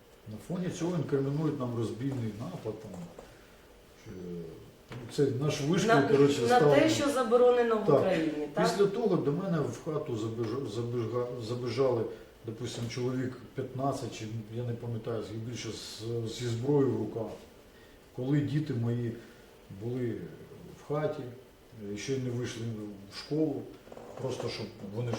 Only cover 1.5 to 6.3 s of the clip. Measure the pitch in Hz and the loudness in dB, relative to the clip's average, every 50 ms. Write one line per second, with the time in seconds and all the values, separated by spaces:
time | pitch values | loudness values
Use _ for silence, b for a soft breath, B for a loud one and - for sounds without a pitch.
1.5 | - - 127 120 117 113 113 101 104 110 131 139 131 120 117 107 101 107 123 170 | 0 0 -2 -2 -2 -2 -2 -2 -2 -2 -4 -4 -2 -2 -4 -4 -4 -6 -8 -8
2.5 | 185 - - 117 104 - - 101 92 90 85 - - - B B B B B B | -8 -8 -6 -6 -6 -6 -8 -12 -12 -12 -12 -12 -14 -16 B B B B B B
3.5 | B B B B B - - - - - - 113 101 90 90 87 87 85 82 - | B B B B B -20 -20 -20 -20 -20 -18 -14 -14 -12 -10 -8 -8 -8 -10 -10
4.5 | - - - - - - - - 123 123 120 110 - - 143 123 117 123 147 151 | -12 -16 -18 -20 -20 -20 -18 -14 -14 -12 -12 -8 0 2 2 2 2 0 0 -2
5.5 | - - 139 147 180 202 208 226 226 - - - 220 - 143 - | -2 0 0 2 2 2 4 6 6 6 6 6 6 8 8 8